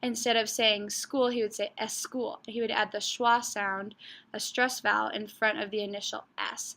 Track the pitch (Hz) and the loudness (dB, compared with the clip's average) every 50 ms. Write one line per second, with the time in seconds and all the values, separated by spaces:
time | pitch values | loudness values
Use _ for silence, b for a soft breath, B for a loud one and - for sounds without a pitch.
0 | - 247 233 226 - 247 233 226 220 214 - - 233 220 214 208 208 208 202 - | -2 -2 -2 0 2 2 4 4 2 0 0 2 4 4 4 2 0 -4 -4 -6
1 | - - - 277 254 240 240 240 220 208 220 - 202 208 - - 214 220 - - | -6 -2 2 2 2 4 4 2 0 -2 -2 -4 -4 -4 -4 -6 -6 -4 -4 -6
2 | - - - 262 240 214 - - _ - 214 233 233 220 - - 214 202 - 214 | -6 -6 -4 -4 -4 -4 -6 -8 _ -8 -4 -2 0 2 4 2 2 2 0 -4
3 | 208 - - - 247 233 233 240 240 - - 214 202 196 190 196 196 208 - B | -4 -4 -2 2 6 6 6 6 4 0 -2 -2 0 0 0 -2 -4 -8 -10 B
4 | B B B B B B - 214 - - - - 247 254 254 - - 214 202 214 | B B B B B B -8 -6 -6 -4 2 2 2 2 2 0 0 2 2 4
5 | 220 - - - 214 214 - - - 214 214 214 214 202 196 214 208 202 202 202 | 2 0 -2 -4 -6 -8 -4 0 2 2 2 2 -2 -2 -2 -2 -2 -2 -4 -6
6 | 202 - - - - _ _ - - - - - - - - | -6 -6 -6 -6 -10 _ _ -6 -6 -6 -4 -6 -8 -10 -10